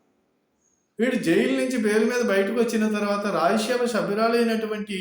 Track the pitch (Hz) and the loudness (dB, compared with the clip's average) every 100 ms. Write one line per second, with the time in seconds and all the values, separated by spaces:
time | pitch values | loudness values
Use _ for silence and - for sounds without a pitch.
0 | _ _ _ _ _ _ _ _ _ - | _ _ _ _ _ _ _ _ _ -4
1 | 247 233 165 190 254 269 254 254 208 220 | -2 0 2 2 2 0 0 0 2 2
2 | 233 247 214 196 196 233 226 226 214 208 | 2 0 0 2 0 0 0 0 0 0
3 | 202 202 208 165 170 214 240 247 233 214 | -2 -2 -2 0 0 0 0 -2 0 -2
4 | 185 202 226 240 226 220 214 208 208 185 | -2 0 2 2 2 0 -2 -6 -6 -6